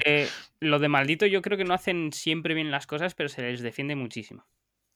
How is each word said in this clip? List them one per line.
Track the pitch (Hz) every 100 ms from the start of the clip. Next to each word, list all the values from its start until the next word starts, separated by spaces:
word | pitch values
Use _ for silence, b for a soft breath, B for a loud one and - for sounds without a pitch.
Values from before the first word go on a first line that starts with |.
| 147
eh, | 147 143 B B _
lo | 160 147
de | 147
maldito | 147 139 156 208
yo | 196
creo | 180 196
que | 185
no |
hacen | 180 - 175 160
siempre | - - 160 165
bien | 160 156
las | 143 -
cosas, | 147 180
pero | - 143
se | -
les | 123 123
defiende | 120 110 143 143
muchísimo. | 123 123 104 - _ _ _ _ _